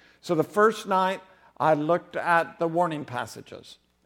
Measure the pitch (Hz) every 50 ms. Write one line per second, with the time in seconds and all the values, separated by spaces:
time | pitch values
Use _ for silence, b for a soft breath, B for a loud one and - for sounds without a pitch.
0 | b b b b - - 175 156 147 - - 208 208 226 220 - - 185 190 185
1 | 185 185 196 - - b b b b b b - 135 156 156 147 151 156 170 175
2 | 170 - - - 104 170 170 170 160 - - - 170 170 160 170 180 170 160 147
3 | 143 120 120 123 120 113 - 110 - - 98 87 - - - - _ _ _ _
4 | _